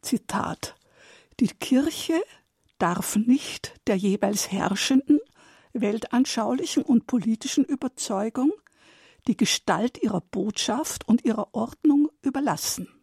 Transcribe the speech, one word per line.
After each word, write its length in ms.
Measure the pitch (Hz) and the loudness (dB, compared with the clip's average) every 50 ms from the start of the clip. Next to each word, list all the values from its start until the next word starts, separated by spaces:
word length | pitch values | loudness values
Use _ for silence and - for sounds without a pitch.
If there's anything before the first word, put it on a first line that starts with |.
| _ | _
Zitat: 720 | - - 220 _ _ - 214 - - - - - - - _ _ _ _ _ - - - - _ _ _ _ | -2 -4 -4 _ _ -4 -4 -4 -4 -6 -10 -12 -14 -14 _ _ _ _ _ -20 -20 -20 -20 _ _ _ _
„Die 80 | 262 | 0
Kirche 720 | 202 - _ - - 269 247 285 320 320 - - - 339 320 415 _ - _ _ _ _ _ _ _ _ _ | 0 0 _ -2 2 2 2 2 2 -2 -6 -4 -2 0 -2 -2 _ -10 _ _ _ _ _ _ _ _ _
darf 360 | - 170 175 - - - - | 0 0 0 -2 -4 -2 -2
nicht 600 | 208 220 233 247 277 - - - - - - - - _ | 0 4 4 2 2 2 -6 -12 -12 -12 -14 -16 -10 _
der 80 | - 202 | 0 0
jeweils 560 | 190 185 202 190 208 - 202 208 202 - - | 2 2 0 0 2 0 0 0 -2 -4 -4
herrschenden, 680 | 190 196 - - 196 202 - - 269 262 - - 294 294 466 _ _ _ - - _ _ _ _ _ | -4 -2 -2 -2 -2 -2 0 4 4 2 6 6 4 4 4 _ _ _ -20 -20 _ _ _ _ _
weltanschaulichen 1080 | 247 208 208 208 226 - - - 240 262 - - - 220 - 247 262 359 - - - 262 | -2 -2 0 0 -2 -4 -2 2 2 2 2 0 -4 -2 -2 -2 -2 -4 -2 -2 -2 2
und 240 | - 254 233 - | 4 2 2 2
politischen 580 | - - 247 175 226 220 - - 269 - - 262 | 2 -2 0 0 0 -2 -2 -2 -4 0 0 0
Überzeugung 880 | - 285 262 - 254 _ - - - 214 190 202 226 - 254 254 294 403 427 _ _ _ _ _ - - _ _ _ _ _ _ - | 0 0 -4 -4 -8 _ -8 -6 -4 -4 -2 -4 -4 -2 0 0 0 0 0 _ _ _ _ _ -20 -20 _ _ _ _ _ _ -2
die 80 | 226 | 0
Gestalt 680 | - - - - - _ - 185 160 208 247 _ - - | 2 2 0 0 -2 _ 0 0 0 0 -2 _ -2 -4
ihrer 200 | 226 202 180 - | -2 -2 -2 -6
Botschaft 840 | _ - 190 190 214 208 - - - 214 240 311 - - - - - | _ -6 -4 -4 -4 -4 -4 -2 -2 -2 -2 -2 -6 -8 -10 0 2
und 160 | 220 240 - | 2 2 4
ihrer 300 | 269 220 214 208 - _ | 0 -2 -2 -4 -6 _
Ordnung 560 | 240 220 240 - _ _ 311 285 285 294 302 _ _ | -6 -6 -6 -8 _ _ 4 4 6 4 2 _ _
überlassen. 680 | _ 277 262 277 277 254 165 - - - - - 185 - _ _ | _ -4 -4 -2 -2 -2 -2 -2 -4 -6 -6 -6 -8 -12 _ _